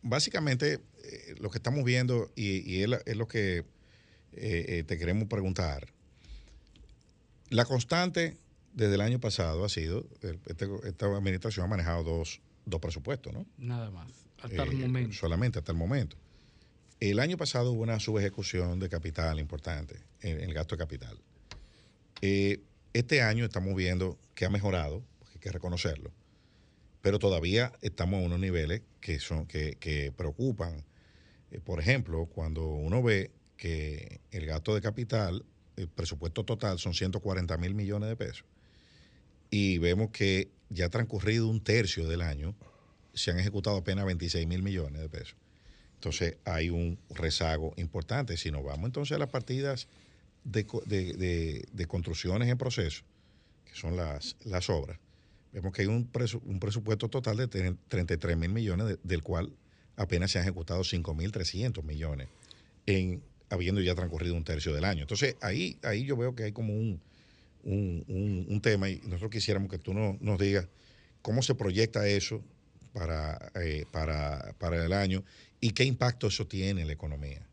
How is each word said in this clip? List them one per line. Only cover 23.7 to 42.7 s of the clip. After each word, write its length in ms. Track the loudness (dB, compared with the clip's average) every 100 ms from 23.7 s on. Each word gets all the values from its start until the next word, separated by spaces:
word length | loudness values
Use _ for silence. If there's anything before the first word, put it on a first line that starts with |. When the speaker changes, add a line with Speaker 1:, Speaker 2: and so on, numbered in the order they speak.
Speaker 1:
viendo 440 | 2 2 2 0 -2 -14
que 120 | -2 2
ha 40 |
mejorado, 520 | 2 2 2 0 -4 -8 -20 -20
hay 60 | -12
que 100 | -8
reconocerlo, 600 | -6 -4 -2 -2 -2 -8 -14 _ _ _ _ -20 _ -20 -2
pero 160 | 2 4
todavía 540 | 4 4 4 4 2 -2
estamos 400 | -6 0 0 2
a 40 | 2
unos 120 | 2
niveles 440 | 2 2 2 -2 -6 -16
que 180 | -4 -4
son, 280 | -2 -4 -2
que, 300 | -2 -4 -4
que 320 | -4 -2 -2
preocupan. 720 | -4 -6 -2 -2 -2 -4 -6 -12 _ -20 -20 -20 -20 -14
Eh, 80 | -12
por 200 | -6 -2
ejemplo, 460 | 2 2 2 -2 -4
cuando 400 | -4 -4 -2 -2
uno 340 | -2 0 2
ve 300 | 4 4 2 -8 _ _
que 640 | -4 -4 -4 -6 -10 -16 -12
el 160 | -8 -4
gasto 280 | -4 0
de 60 | 0
capital, 640 | 0 -4 -2 0 0 -2 -6 -20 -18 -10
el 120 | -10
presupuesto 560 | -6 -6 -4 -6 -4
total 340 | -4 -2 -2 -2
son 160 | -2
ciento 260 | 0 0 -2
cuarenta 360 | -2 0 0 0
mil 160 | -2
millones 340 | -2 -2 -2 -2
de 60 | -4
pesos, 280 | -6 -8 -18 -20 -20 -20 -20 -20 -20 -20 -20 -20 -2
y 280 | 4 6 6
vemos 320 | 6 6 2
que 380 | 2 4 4 2 -8 -12
ya 180 | -2 0
transcurrido 580 | 2 0 0 2 4 4
un 120 | 2
tercio 460 | 6 6 6 2 0
del 140 | 0
año, 340 | 0 -2 -4 -6 -14